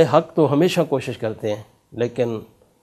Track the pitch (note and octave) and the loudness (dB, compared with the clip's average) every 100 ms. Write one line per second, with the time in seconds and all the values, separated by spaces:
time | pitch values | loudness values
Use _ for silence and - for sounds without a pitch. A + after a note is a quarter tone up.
0 | D3+ D3+ E3 - C#3+ C#3+ F3+ F3 D#3 C3+ | 6 4 2 0 2 2 2 0 0 -2
1 | B2+ G#2 A2 G#2+ A2 G#2 - _ _ A2+ | -4 -6 -6 -6 -6 -6 -10 _ _ -6
2 | A#2 A#2 A#2+ G#2+ - _ _ _ | -4 -2 -4 -4 -10 _ _ _